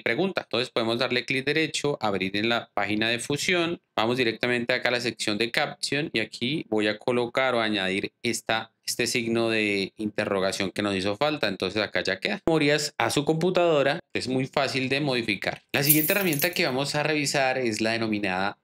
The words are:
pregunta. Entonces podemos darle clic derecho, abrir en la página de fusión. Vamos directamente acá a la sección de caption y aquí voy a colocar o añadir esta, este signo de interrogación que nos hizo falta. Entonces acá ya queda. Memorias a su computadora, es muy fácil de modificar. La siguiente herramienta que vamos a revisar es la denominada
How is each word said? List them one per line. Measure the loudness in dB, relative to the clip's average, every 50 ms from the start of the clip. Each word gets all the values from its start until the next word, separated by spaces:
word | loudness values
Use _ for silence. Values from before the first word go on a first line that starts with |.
| 0
pregunta. | -2 0 0 0 0 0 -2 -4
Entonces | -2 -2 -2 -2 -2
podemos | -2 -2 0 0 0 0
darle | 0 0 -2 -2 -2
clic | -2 -4 -2 -2
derecho, | 0 0 0 0 -2 -2 -4 -2 -2 -2 -2
abrir | -2 -2 0 0 -2 -2 -2
en | 0 0
la | 0 0 0 -2 -4 -4
página | -4 -2 0 0 0 0 0
de | -2 -2
fusión. | -2 -4 -4 -2 0 0 0 2 0 -2 -4 -6 _ _ -2
Vamos | 0 0 2 2
directamente | 2 2 0 0 0 0 0 0 0 0 0 -2
acá | 0 0
a | 0 0
la | 0
sección | 0 -2 -4 -2 -2 -2 0
de | 0 0 0
caption | 0 -2 -2 -2 -4 -6 -6 -4 -2 -2 -2 -2 -2
y | -2
aquí | -2 -4 -6 -6 -4 -4 -4 -4 -4 -2
voy | 0 0 2
a | 0 0
colocar | -2 -2 0 0 0 0 0 0 0 0 2 2
o | 2
añadir | 0 0 0 0 0 0 0 -2 -4 -6 _ _ -4
esta, | -2 -2 -2 -2 -2 -2 -2 -2 -6 _ _ -8
este | -6 -2 -2 -2
signo | 0 0 0 0 0 0 2 2 2
de | 2 2 2 2 2 0 -2 -2 _
interrogación | -6 -6 -6 -4 -2 -2 0 0 0 0 0 0 -2 -2 -2
que | -2 -2
nos | -2 0 0
hizo | 0 0 -2 -2
falta. | 0 0 0 0 0 -2 -2
Entonces | -2 -2 -4 -2 -2 -2 -2
acá | -2 -2 -4
ya | -2 -2 -4 -2
queda. | -2 -4 -4 -2 0
Memorias | 2 2 4 4 4 2 2 0 -2 -2
a | 0 0 2
su | 2 0 2
computadora, | 2 0 2 2 2 2 4 4 4 4 4 4 2 0 -2 -6 _ -6
es | -6 -4
muy | -2 -2 -2 -2
fácil | 0 0 0 0 2 0 -2 0 0
de | 0 0
modificar. | 0 0 0 0 0 -2 -2 -2 -2 -4 -4 -6 _ _
La | 2 2 4
siguiente | 6 4 4 4 2 2
herramienta | 2 2 2 0 2 0 -2
que | 0 0 0
vamos | 0 0 0 -2 0 0
a | 0 0
revisar | 0 0 0 0 0 2 2 2 2 2 0
es | 0 -2 0 0
la | 0 0
denominada | 0 0 0 0 -2 0 0 0 0 0 -2 -2 -4 _